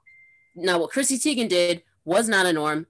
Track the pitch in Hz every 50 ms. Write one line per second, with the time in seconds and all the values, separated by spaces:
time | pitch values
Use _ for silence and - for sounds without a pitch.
0 | _ _ - _ _ _ _ _ _ _ - 175 170 185 180 170 165 - - 269
1 | 277 269 269 240 - 302 294 233 233 208 185 175 175 175 175 170 - _ _ _
2 | - 156 170 202 233 220 220 196 185 180 170 156 151 151 151 156 165